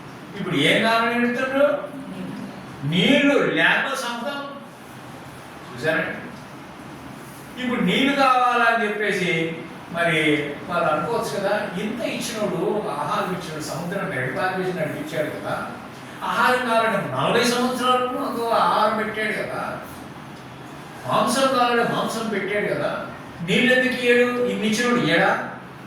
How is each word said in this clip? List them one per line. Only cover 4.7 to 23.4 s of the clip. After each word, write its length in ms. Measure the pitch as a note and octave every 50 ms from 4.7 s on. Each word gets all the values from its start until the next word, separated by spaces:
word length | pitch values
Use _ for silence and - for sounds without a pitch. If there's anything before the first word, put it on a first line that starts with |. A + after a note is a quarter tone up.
| - - - - - - - - - - - - - - - - - - - - -
చూసారండి? 500 | B2 C3+ D#3 D#3+ E3 - - - - - - - - - - - - - - - - - - - - - - - - - - - - - - - B3 B3+
ఇప్పుడు 180 | B3 - G3
నీళ్ళు 360 | F3+ F#3 G#3 - C#4 C#4+ C#4
కావాలని 680 | C4+ C4+ B3+ B3+ B3+ B3 B3 A#3+ A#3 A#3 A#3 A#3 A3 G#3+
చెప్పేసి 720 | G#3 G#3 G#3 G#3+ G3 F3+ F#3 F3+ F3 E3 E3 E3 E3 E3 - - - - - - -
మరి 640 | - E3+ E3+ E3 D#3+ D#3 D#3 D3+ D3 C#3+ C#3+ - - - - -
వాళ్ళు 200 | F3+ E3+ D#3 D#3
అనుకోవచ్చు 520 | - - - A#3 A#3 A3 - G3+ G#3 G3
కదా, 280 | G3 G3 G#3 - - F#3+ F3 F#3+ -
ఇంత 200 | - - - -
ఇచ్చినోడు, 840 | - - - - - - G#3+ G#3 F3+ E3 E3+ F#3 G#3+ G#3+ G#3 G3+ -
ఆహారం 440 | - - - - F#3+ G#3 G3 F#3 F3+
ఇచ్చినోడు, 300 | - - D#3 D#3 D3+ D3
సముద్రం 480 | - - D#3 F3 F3+ G3 G3 F3+ -
నడిపారేసి 680 | - E3+ E3+ F#3+ - - F#3 F#3 F#3 F#3+ F#3 F#3 F3 D#3
నడిపించాడు 520 | D#3 D3 D3 C#3+ C#3+ - - - - E3+
కదా, 400 | - - - - - - - - - - - - - - - - - - -
ఆహారం 440 | - - G3+ A3 A#3+ B3+ B3 B3 A#3
కావాలంటే 440 | G3 - G#3+ A3 G3+ - - - -
నలభై 320 | - D#3 E3+ G3+ A#3+ A#3+
సంవత్సరాలకు 800 | A#3+ A#3+ B3 B3 A#3+ - - B3 B3+ B3+ B3 B3+ B3+ C4+ C#4+ C#4
అందులో 260 | - - A#3 A#3 A#3
ఆహారం 460 | A3+ - - - - - G#3+ G#3+ G#3+
పెట్టాడు 360 | G#3+ G#3+ G#3+ G#3+ G#3+ G#3+ G#3+ G3+
కదా, 460 | - - - - - - - - - - - - - - - - - - - - - - - - - - - - - - - - - -
మాంసం 520 | - - D#3+ - A#3+ B3 C4+ C4+ C4 B3+ B3
కావాలంటే 340 | - - A#3 A#3 - - -
మాంసం 360 | G#3+ G#3+ G#3+ - A3+ A3 G#3+
పెట్టాడు 460 | G3 F#3 - G3 G#3 G#3 F#3 - -
కదా, 320 | - - - - - - - - - - - - -